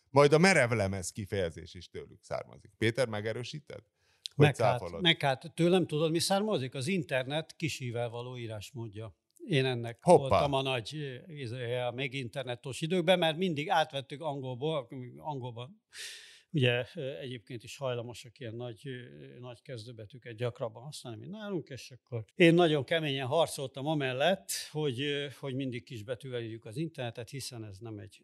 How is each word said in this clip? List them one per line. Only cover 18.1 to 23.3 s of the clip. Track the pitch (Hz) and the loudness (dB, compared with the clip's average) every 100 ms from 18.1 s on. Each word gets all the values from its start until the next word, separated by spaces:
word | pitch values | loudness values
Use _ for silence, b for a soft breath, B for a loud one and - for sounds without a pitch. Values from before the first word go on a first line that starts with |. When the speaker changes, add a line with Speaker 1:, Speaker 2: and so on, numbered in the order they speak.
| 117 123 - | -12 -18 -16
Speaker 2:
ilyen | 120 113 | -12 -10
nagy, | 123 110 143 | -12 -12 -14
ö, | 127 123 147 135 135 | -14 -16 -20 -20 -16
nagy | 123 120 | -16 -16
kezdőbetűket | - 127 107 117 104 131 123 110 | -14 -14 -14 -16 -18 -18 -14 -6
gyakrabban | 120 - 120 113 | -6 -4 -8 -8
használni, | 131 - 135 110 | -14 -14 -12 -12
mint | 127 | -12
nálunk, | 208 208 190 - | -10 -6 -6 -8
és | 131 - | -12 -16
akkor | 127 _ 120 113 - | -20 _ -8 -4 6
én | 170 | 8
nagyon | 170 175 151 | 8 6 4
keményen | 127 165 151 135 | 0 -2 0 -4
harcoltam | 127 | 0